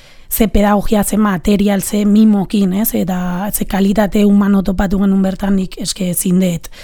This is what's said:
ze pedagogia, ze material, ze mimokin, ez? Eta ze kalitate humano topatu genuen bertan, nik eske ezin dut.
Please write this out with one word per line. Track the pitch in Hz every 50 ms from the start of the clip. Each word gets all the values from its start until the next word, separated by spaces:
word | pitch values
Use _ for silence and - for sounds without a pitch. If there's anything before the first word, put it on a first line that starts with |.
| - - - - - -
ze | - - 226 196
pedagogia, | - 208 202 202 208 202 190 - 220 202 202
ze | - -
material, | 208 214 208 190 170 - 208 208 202 202 208 202 196 -
ze | - - 208 208
mimokin, | 208 202 214 220 220 208 202 185 - - 208 196 185 180
ez? | 196 226 214 -
Eta | 214 202 165 185 180 180 180 180 175 196 214 -
ze | - 208
kalitate | - - 190 196 196 202 226 208 196 - 214 208
humano | 202 202 202 202 196 202 196 180
topatu | - 190 180 208 185 202 190
genuen | 202 196 190 196 190
bertan, | 190 190 - 202 196 202
nik | 190 185 - - -
eske | 214 160 - - 190 180
ezin | 170 - - 190 180 185
dut. | 190 180 170 160 - - - -